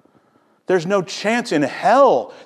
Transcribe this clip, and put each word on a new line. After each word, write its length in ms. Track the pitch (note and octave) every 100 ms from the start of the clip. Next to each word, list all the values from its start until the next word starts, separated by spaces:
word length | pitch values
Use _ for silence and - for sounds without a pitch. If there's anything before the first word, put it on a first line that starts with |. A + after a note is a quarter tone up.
| _ _ _ _ _ _ -
There's 180 | F3+ E3
no 160 | G3+
chance 500 | E3+ - G3+ A#3+ A#3
in 120 | D#3+
hell 680 | C#3 - F3+ B3+ C4 C#3 - -